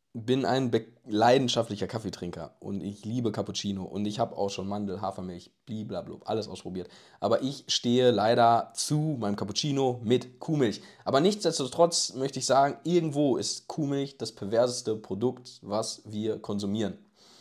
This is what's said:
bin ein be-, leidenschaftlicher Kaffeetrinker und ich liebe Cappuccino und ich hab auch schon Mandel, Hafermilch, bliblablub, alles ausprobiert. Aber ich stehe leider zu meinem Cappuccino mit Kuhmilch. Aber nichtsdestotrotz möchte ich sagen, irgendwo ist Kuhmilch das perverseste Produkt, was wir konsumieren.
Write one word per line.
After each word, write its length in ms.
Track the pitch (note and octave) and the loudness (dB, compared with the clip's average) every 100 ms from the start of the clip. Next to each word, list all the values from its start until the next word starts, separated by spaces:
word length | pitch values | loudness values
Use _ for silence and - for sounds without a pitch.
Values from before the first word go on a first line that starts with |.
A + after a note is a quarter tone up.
| _ | _
bin 320 | A#2+ A2 C3 | -8 0 0
ein 260 | G2+ B2+ B2+ | 2 2 2
be-, 160 | A#2 - _ - | 0 -2 _ -4
leidenschaftlicher 800 | G#2 A#2 C3+ B2 A#2 A2+ G2+ F#2 | 4 6 6 4 0 -2 -4 -4
Kaffeetrinker 680 | A2+ G2+ - F2 E2+ D#2 _ | -4 -6 -8 -10 -10 -14 _
und 220 | - G2 | -10 -8
ich 220 | E2+ G#2 | -8 -8
liebe 280 | G#2+ B2 A2+ | -6 -2 -2
Cappuccino 500 | G#2 G2+ F#2+ G2+ F#2+ | -2 -6 -4 -4 -4
und 220 | F2+ G2 | -6 -4
ich 160 | G#2 G#2+ | -4 -2
hab 160 | A#2 - | -4 -2
auch 140 | G2 | -4
schon 180 | G2 F#2+ | -4 -6
Mandel, 320 | G#2 G2+ F#2 | -6 -6 -4
Hafermilch, 500 | F#2+ G2 F#2 F2 - _ | -6 -6 -10 -12 -16 _
bliblablub, 640 | - A2 G#2 F#2 E2 F2+ - | -12 -10 -6 -8 -8 -10 -4
alles 200 | A2 G2+ | -4 -4
ausprobiert. 400 | F#2 G#2 F#2 E2+ - - _ | -10 -10 -10 -10 -16 -20 _
Aber 240 | G#2 A2+ | 0 2
ich 220 | C3 C#3+ - | 0 -6 -4
stehe 420 | - B2 B2 B2+ | -2 2 6 6
leider 640 | G#2+ G#2+ A#2+ A#2 A#2 - | 6 4 6 6 6 2
zu 420 | - - D3+ D#3 C3+ | -6 -2 0 0 -2
meinem 180 | G#2 G#2 | -2 -2
Cappuccino 640 | G2+ G2+ D3+ C#3 C3 A#2+ | -4 -2 0 2 2 0
mit 360 | A2 B2 B2 - | 2 2 0 -10
Kuhmilch. 440 | - D3+ A#2+ - - - | -2 2 2 0 -10 -8
Aber 160 | - C3+ | 2 4
nichtsdestotrotz 920 | F3+ G#3 E3+ - B2+ - E3+ - - | 4 2 -2 -2 -2 2 4 4 -2
möchte 240 | A#2 C3 C#3 | -2 -4 -2
ich 60 | B2 | 2
sagen, 300 | C3 C#3+ - | 4 4 0
irgendwo 540 | D#3+ F3 D#3+ C#3+ C#3+ A2+ | 0 2 2 2 2 2
ist 300 | - - - | 0 -6 -8
Kuhmilch 500 | - C#3+ C#3 C#3 - | -4 -2 -2 -4 -6
das 140 | A2 | -12
perverseste 640 | - G2+ A2+ B2 B2 - A2 | -8 0 2 2 0 -4 -4
Produkt, 640 | - G2 B2 B2+ - - | -6 -2 -2 -2 -12 -16
was 400 | - G#2 A2 - | -4 -2 -2 -8
wir 360 | G#2+ G#2 A2 G#2+ | -10 -4 -2 -4
konsumieren. 560 | - G#2 G2+ G#2+ G2+ - _ _ - - | -4 -4 -2 -2 -2 -6 _ _ -20 -20